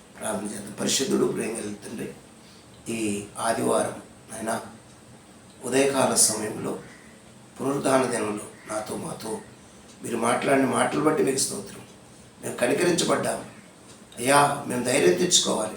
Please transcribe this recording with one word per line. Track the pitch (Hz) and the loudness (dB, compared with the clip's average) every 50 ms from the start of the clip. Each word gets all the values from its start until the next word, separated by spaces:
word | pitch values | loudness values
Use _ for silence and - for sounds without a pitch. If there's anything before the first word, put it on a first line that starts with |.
| - - - - | -20 -20 -16 -10
ప్రార్థన | - 113 107 98 104 | -6 -6 -4 -4 -4
చేద్దాం. | 104 - - - - - - | -6 -8 -10 -12 -10 -8 -4
పరిశుద్ధుడు, | 104 98 - - 135 - - - - | -2 0 0 0 2 2 2 2 2
ప్రేమ | - - - 117 110 - | 2 0 -2 -4 -4 -4
కలిగిన | - - 104 104 | -6 -8 -8 -10
తండ్రి, | - - - - 110 143 - - - - - - - - - - - - - - - - - | -12 -12 -12 -10 -10 -10 -10 -12 -14 -20 -20 -20 -20 -20 -20 -20 -20 -20 -20 -20 -14 -10 -8
ఈ | 113 113 113 104 101 101 101 - - - | -4 -2 -2 -2 -2 -4 -6 -8 -8 -4
ఆదివారం | 113 113 113 117 123 120 113 110 - - - - - - - - - - | -2 -2 0 0 2 2 2 2 0 -2 -6 -10 -14 -20 -20 -20 -20 -16
నాయనా | - - 110 113 113 113 - - - - - - - - - - - - - - - - - - - - - | -12 -8 -6 -4 -4 -6 -6 -10 -16 -20 -20 -20 -20 -20 -20 -20 -20 -20 -20 -20 -20 -20 -20 -20 -18 -12 -6
ఉదయకాల | 123 127 135 139 139 135 135 123 117 113 | 0 4 4 4 4 4 4 2 4 4
సమయంలో | 104 - - 110 107 107 104 - - - - - - - - - - - - - - - - - - - - - - | 4 4 2 2 0 -4 -6 -6 -6 -6 -6 -6 -8 -10 -16 -20 -20 -20 -20 -20 -20 -20 -20 -20 -20 -20 -18 -10 -6
పునరుద్ధాన | 120 135 139 147 - 143 131 131 131 | -4 -2 -2 0 2 2 4 4 4
దినంలో | 120 113 113 107 104 104 104 101 - - - - - 107 | 2 0 0 -2 -2 -4 -6 -8 -12 -16 -16 -10 -8 -6
నాతో | 107 107 - 107 104 | -6 -6 -6 -6 -8
మాతో | 85 82 - - - 110 110 104 - - - - - - - - - - - - - | -8 -8 -10 -8 -8 -8 -8 -8 -10 -12 -20 -20 -20 -20 -20 -20 -20 -20 -18 -12 -8
మీరు | 117 113 113 | -6 -4 0
మాట్లాడిన | 113 120 123 - - 143 139 135 135 | 0 2 2 2 2 4 4 4 4
మాటలు | 123 117 117 - - - 147 | 4 2 2 2 2 2 2
బట్టి | 147 156 147 - - | 2 2 4 4 2
మీకు | 135 131 - | 2 2 0
స్తోత్రం. | - - 101 101 - - - - - - - - - - - - - - - - - | 0 -2 -2 -6 -10 -12 -14 -16 -18 -18 -20 -20 -20 -20 -20 -20 -20 -20 -18 -12 -10
మేము | - - | -8 -4
కనికరించబడ్డాము. | - 120 123 135 - - 175 170 - - - - - - 135 - - - - - - - - - - - - - - - - - - | 0 0 2 2 2 2 2 2 2 2 0 0 0 0 -2 -4 -4 -6 -12 -16 -20 -20 -20 -20 -20 -20 -20 -20 -20 -20 -18 -10 -4
అయ్యా, | 120 131 143 143 143 143 - - - - | 2 4 6 6 6 4 2 -2 -6 -6
మేము | 131 123 117 | -4 -2 0
ధైర్యం | 123 127 143 - - - | 0 2 4 6 4 4
తెచ్చుకోవాలి, | 175 180 - - - - - - - - - - | 4 4 4 4 4 4 2 0 -2 -2 -4 -6